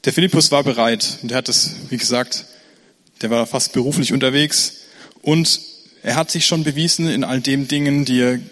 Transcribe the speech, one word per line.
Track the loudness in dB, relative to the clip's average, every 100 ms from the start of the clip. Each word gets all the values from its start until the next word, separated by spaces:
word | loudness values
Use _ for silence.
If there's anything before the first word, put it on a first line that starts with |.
| 0
Der |
Philippus | 2 2 4 4
war | 4
bereit | 2 2 2 2 -4 -6
und | -6
der | -4
hat | -2
es, | -2 -2 -6 -8
wie | -4
gesagt, | -2 -2 -2 -8 -10 -20 _ _ _ _ _ _
der | -2
war | 0 0
fast | -2 -2
beruflich | -2 -2 0 0
unterwegs | 0 2 2 0 0 -2 -6 -20 -20 -20 -8
und | 0 2 2 -2 -6 -20 -20 _
er | -4 -2
hat | -2
sich | -2 0
schon | 0
bewiesen | 0 0 0 0 0
in | -2
all | -2 -2
den | 0 0 0
Dingen, | 0 2 2
die | 2 2
er | 2 0 -6